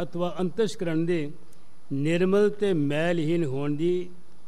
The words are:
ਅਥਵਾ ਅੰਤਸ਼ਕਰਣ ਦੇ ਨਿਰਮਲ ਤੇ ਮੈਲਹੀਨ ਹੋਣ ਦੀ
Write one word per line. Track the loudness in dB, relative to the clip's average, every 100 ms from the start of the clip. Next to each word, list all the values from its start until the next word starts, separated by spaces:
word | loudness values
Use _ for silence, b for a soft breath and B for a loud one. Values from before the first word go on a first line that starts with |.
ਅਥਵਾ | -4 -2 -2 0
ਅੰਤਸ਼ਕਰਣ | -2 0 -2 0 -2 0
ਦੇ | 2 0 0 -6 -8 b b b -4
ਨਿਰਮਲ | 0 2 2 4 4 4
ਤੇ | 2 0
ਮੈਲਹੀਨ | 2 2 2 2 2 2 2
ਹੋਣ | 0 0 -2 0
ਦੀ | 0 0 -2 -6 -6 -6